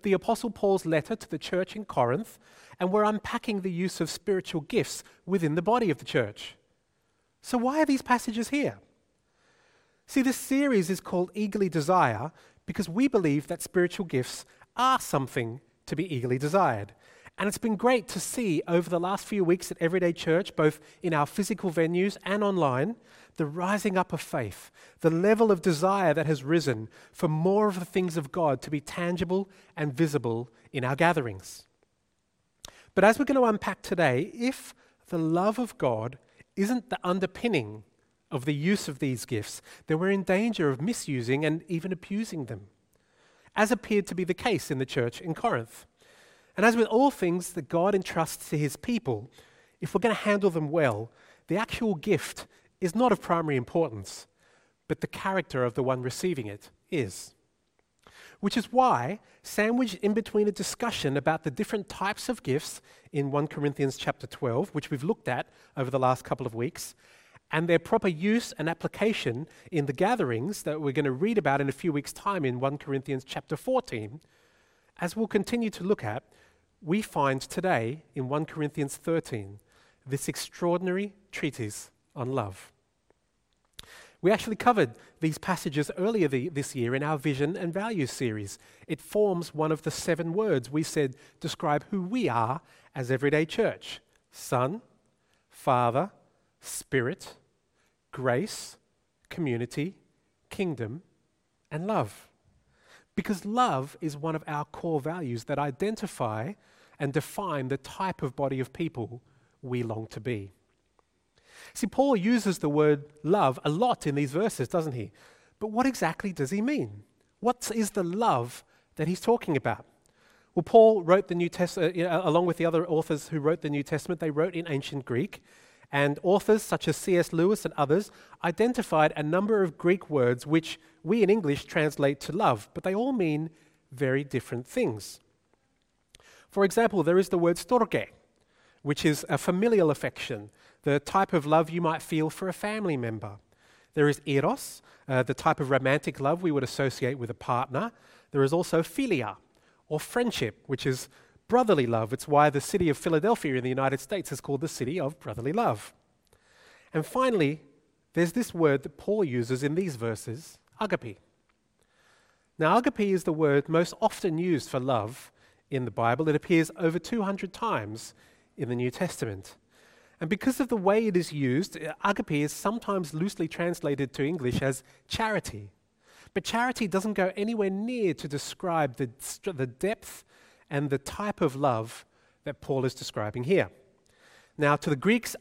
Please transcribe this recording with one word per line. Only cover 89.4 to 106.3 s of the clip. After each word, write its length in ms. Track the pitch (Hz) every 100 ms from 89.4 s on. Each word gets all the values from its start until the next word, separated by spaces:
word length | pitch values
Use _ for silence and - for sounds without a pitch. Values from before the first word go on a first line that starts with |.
| 156
one 200 | 147 156
of 80 | 156
the 100 | 160
seven 400 | - - 165 165
words 400 | 175 220 139 117
we 120 | 151
said 340 | 160 160 135 127 - _
describe 420 | 165 - 160 147 -
who 100 | 202
we 280 | 180 254 175
are 320 | 117 113 139 - - _ -
as 160 | 123
Everyday 340 | 131 143 151 160
Church: 540 | - 196 98 - - - _ _
Son, 500 | - - 127 131 214 - _ _ _ _ _ _
Father, 640 | - - 123 123 120 190 - _ _ _ _
Spirit, 720 | - - - 135 123 185 - - _ _ _ _ _ _ _
Grace, 640 | - 127 123 214 - - - _ _ _ _ -
Community, 640 | - 151 117 120 - 165 - _ _ _ _ _
Kingdom, 520 | - 185 139 110 147 - _ _ _ _ _ _
and 160 | 151 190
Love. 440 | 202 107 - - _ _ _ _ _ _ - _ -
Because 280 | 185 190
love 540 | 202 233 247 135 139 -
is 160 | 156 143
one 200 | 160 156
of 100 | 156
our 160 | 147
core 380 | 147 - 170 156
values 420 | 143 180 139 120 -
that 140 | 143
identify 920 | 147 135 196 220 208 - 120